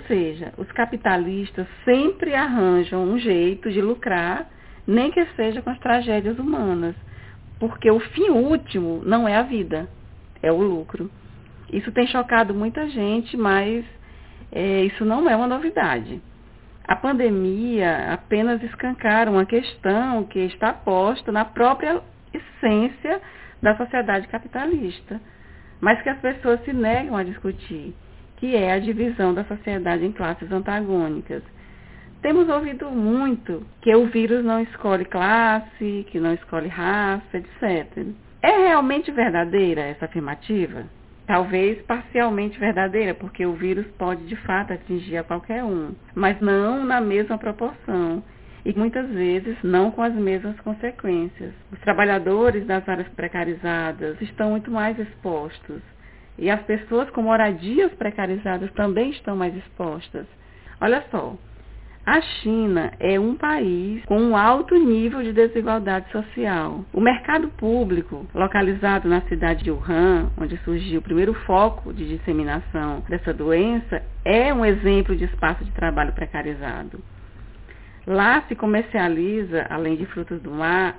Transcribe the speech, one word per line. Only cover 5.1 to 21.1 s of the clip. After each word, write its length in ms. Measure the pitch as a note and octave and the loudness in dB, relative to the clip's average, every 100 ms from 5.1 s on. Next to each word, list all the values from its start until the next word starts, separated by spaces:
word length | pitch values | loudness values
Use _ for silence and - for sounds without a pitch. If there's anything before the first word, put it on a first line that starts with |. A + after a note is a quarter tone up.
que 140 | F4 E4+ - | 2 0 0
seja 260 | A3 A3 | -2 -2
com 80 | B3 | -6
as 80 | B3 | -4
tragédias 600 | B3+ A#3+ A#3+ G#3+ G3+ A#3 | 0 2 2 0 0 -2
humanas, 560 | C#4 D4 G3+ F3 E3+ F#3 - - - - - - | -2 0 0 0 -2 -6 -12 -18 -20 -20 -18 -4
porque 320 | A3+ - A3+ | -4 2 4
o 80 | A3+ | 4
fim 300 | - - G4+ | 2 2 4
último 760 | A#3+ C4+ D#4+ - G3 E3 E3 - | 6 4 2 0 -2 -2 -2 2
não 200 | A#3 A3 | 2 4
é 100 | G#3 | 2
a 60 | |
vida, 460 | C4 A#3 E3 D#3 F#3 - - - - - | 2 -2 -2 -4 -6 -14 -20 -20 -20 -2
é 100 | D#3+ | 2
o 80 | E3 | 4
lucro. 500 | G3+ E3+ D#3+ - F#3 - - - - - - | 2 0 -4 -8 -8 -12 -20 -20 -20 -20 -8
Isso 180 | G3+ A#3 | -6 -2
tem 160 | B3 B3 | 0 0
chocado 480 | B3+ B3 A#3 G#3 | 0 2 2 2
muita 340 | G3+ A3 D4+ D4+ | 0 -2 -2 -4
gente, 460 | C4 G3+ A3+ A#3 B3 | -2 0 0 -2 0
mas, 480 | G#3 G3 G3+ A#3 A#3 - - - - - - | 2 2 2 -2 -6 -14 -20 -20 -20 -20 -10
é, 320 | - F#3+ F#3+ | -4 0 2
isso 200 | G3 - | 2 0
não 240 | G#3+ B3 E4 | 0 2 4
é 60 | |
uma 140 | A3 B3 | 4 2
novidade. 720 | B3+ E4 - F3 B2 A2 - - - - - - - - | -2 -2 0 0 0 -4 -12 -14 -20 -20 -20 -20 -10 -4
A 80 | |
pandemia 1160 | F#3 C4+ C4 A#3+ G3 F#3 G3 A#3+ A3+ F3 D#3 - | -2 0 2 2 2 0 0 0 0 2 0 -2
apenas 500 | E3+ - G#3+ A#3 A#3 | -6 -2 0 2 0
escancara 640 | A#3 - B3+ B3 A3 A3 A3+ | -4 -6 -6 -2 2 4 4
uma 160 | F#3+ | 4
questão 760 | F#3+ A#3 C4 - F#3+ G#3 C4 A#3 | 4 2 0 -4 0 2 2 -2
que 160 | G3+ F#3+ | -2 -2
está 340 | F#3 - A3 | -2 0 -2
posta 600 | - - F#3 G3 | -2 0 2 2